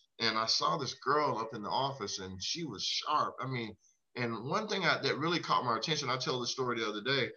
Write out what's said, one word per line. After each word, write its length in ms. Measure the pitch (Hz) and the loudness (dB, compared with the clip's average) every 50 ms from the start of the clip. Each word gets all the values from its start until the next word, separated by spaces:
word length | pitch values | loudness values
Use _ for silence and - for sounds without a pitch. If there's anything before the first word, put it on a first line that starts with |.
| _ _ _ - | _ _ _ 0
and 200 | 117 110 110 110 | 0 2 2 2
I 80 | 113 | 2
saw 320 | 113 - - 147 160 170 156 | 2 2 2 4 2 2 2
this 160 | 131 - - | 0 -4 -6
girl 420 | - - 127 143 151 147 135 120 | -2 2 4 4 4 4 2 2
up 180 | 110 113 113 113 | 0 -4 -4 -6
in 80 | 110 | -6
the 60 | 104 90 | -4 -2
office, 500 | 90 123 135 139 131 113 101 98 - 101 | 0 2 2 0 -2 -4 -6 -6 -6 -6
and 240 | 95 95 95 92 | -6 -8 -8 -6
she 220 | - - - 165 170 | -4 -4 -4 -4 -4
was 180 | 139 101 90 | -6 -6 -4
sharp. 540 | - - - - - - 151 139 113 98 - - | -4 -2 -2 -2 0 2 2 2 2 0 -2 -4
I 40 | 123 | -6
mean, 300 | 135 131 120 113 107 101 - _ _ _ _ _ _ _ | -4 -2 -4 -4 -6 -8 -12 _ _ _ _ _ _ _
and 320 | 123 120 117 113 104 117 143 | -2 -2 -2 -2 -4 -2 0
one 200 | 180 214 220 202 | 0 0 0 0
thing 180 | 208 180 170 | -2 2 2
I, 120 | 151 135 120 | 2 2 4
that 160 | 131 131 107 127 | 2 0 0 2
really 200 | 151 170 175 151 | 0 0 0 0
caught 280 | 135 - 131 82 120 | 2 2 2 2 4
my 100 | 120 113 | 2 0
attention, 320 | 110 - 165 151 143 135 123 | 0 0 -2 -2 -2 0 -2
I 80 | 127 | -2
told 260 | 131 - - 127 123 | 0 0 -2 -2 -2
the 40 | 120 | -2
story 340 | 117 - - 127 120 117 117 | -2 -2 -2 -2 0 0 0
the 80 | 110 107 | -2 -2
other 140 | 104 107 | -2 -2
day, 280 | 101 131 139 135 117 104 - | 0 2 2 2 2 0 -4